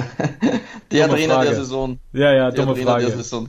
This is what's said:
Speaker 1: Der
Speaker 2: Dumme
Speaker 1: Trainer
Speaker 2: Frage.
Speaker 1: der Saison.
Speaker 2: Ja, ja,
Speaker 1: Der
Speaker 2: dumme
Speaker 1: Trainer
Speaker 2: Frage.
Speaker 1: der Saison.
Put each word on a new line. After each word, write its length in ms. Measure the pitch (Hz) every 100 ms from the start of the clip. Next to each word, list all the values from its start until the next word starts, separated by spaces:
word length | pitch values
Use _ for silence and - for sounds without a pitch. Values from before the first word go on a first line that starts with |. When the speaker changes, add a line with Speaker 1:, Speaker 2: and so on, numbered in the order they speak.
| 123 - - - 247 226 - - -
Speaker 1:
Der 140 | - 151
Speaker 2:
Dumme 100 | 147
Speaker 1:
Trainer 160 | 160
Speaker 2:
Frage. 140 | 175 147
Speaker 1:
der 80 | 120
Saison. 420 | 131 135 131 123 -
Speaker 2:
Ja, 200 | 131 143
ja, 180 | 135 127
Speaker 1:
Der 140 | 120
Speaker 2:
dumme 100 | 135 127
Speaker 1:
Trainer 140 | 127
Speaker 2:
Frage. 140 | 120 120
Speaker 1:
der 100 | 120
Saison. 320 | 117 117